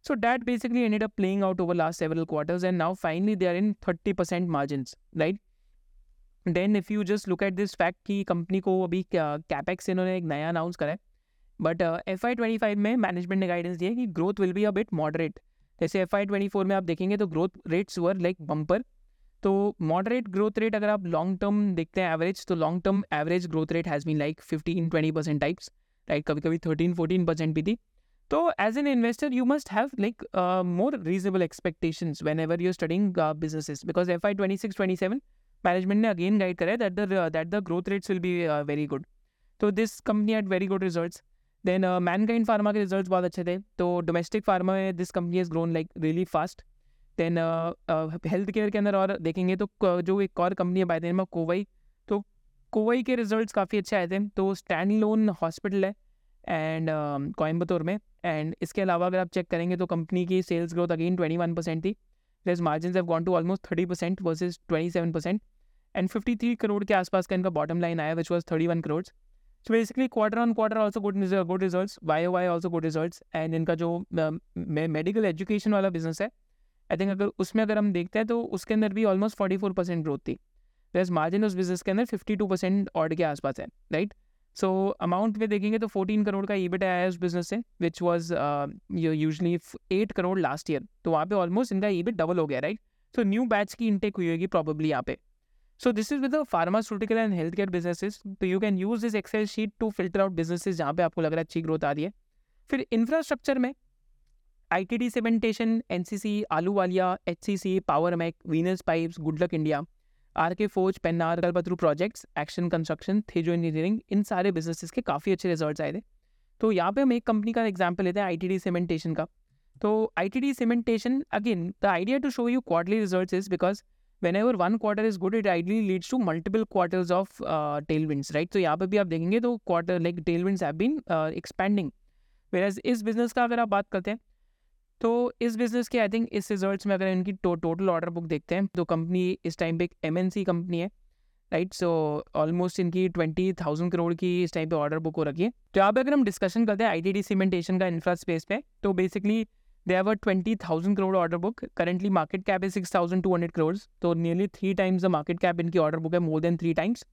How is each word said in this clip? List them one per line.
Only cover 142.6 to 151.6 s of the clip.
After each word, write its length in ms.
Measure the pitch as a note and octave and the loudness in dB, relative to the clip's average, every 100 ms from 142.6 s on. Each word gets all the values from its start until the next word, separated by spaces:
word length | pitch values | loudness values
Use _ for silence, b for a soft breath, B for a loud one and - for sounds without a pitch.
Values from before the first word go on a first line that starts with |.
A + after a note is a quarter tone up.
| F3+ - | 0 0
इनकी 300 | F3 F3+ F#3 | 0 2 0
ट्वेंटी 440 | F3 D#3+ D#3 F#3 | 2 0 2 0
थाउजेंड 380 | F3+ D#3 D3+ F3 | 0 -2 0 0
करोड़ 220 | E3+ E3+ | 2 0
की 300 | E3+ F3+ F3+ | 0 0 0
इस 100 | E3+ | 0
टाइम 160 | E3+ D#3+ | -2 -2
पे 60 | E3 | 0
ऑर्डर 240 | D3 D#3 | 0 -2
बुक 160 | D#3+ D#3 | -2 -2
हो 80 | |
रखी 200 | D3+ C#3+ | -2 0
है। 60 | G#3 | -2
तो 300 | - _ F#3+ | -2 _ 4
यहाँ 140 | G3 | 6
पे 60 | A3 | 4
अगर 140 | C4 | 4
हम 100 | D4 | 4
डिस्कशन 420 | A3 - F#3+ A3+ A3+ | 2 0 -2 2 2
करते 180 | G3+ | 2
हैं 80 | A3+ | 0
आईटीडी 320 | E3 F3+ G3 | 0 0 -2
सीमेंटेशन 560 | F#3+ F#3+ F#3+ F3+ E3 F#3 | 0 2 2 0 0 0
का 80 | F#3 | 0
इंफ्रा 280 | E3 F3+ F3 | 0 0 -2
स्पेस 280 | - E3 | 0 -2
पे, 200 | - G#3+ - _ | -2 -6 -6 _
तो 100 | G3+ | 0
basically 520 | F#3 F#3 G#3 G3+ A3 A3 _ _ _ - | 2 0 0 0 0 -2 _ _ _ 0
they 160 | F#3 | 2
have 140 | G3 G#3+ | 2 2
a 100 | - | 2
twenty 340 | F#3+ F3+ A3+ | 2 2 -2
thousand 380 | E3+ D#3+ F#3 G3+ | 0 0 2 2
crore 160 | F#3+ F#3+ | 2 2
order 260 | E3+ E3+ | 2 0
book। 260 | F#3+ A#3 | -2 -4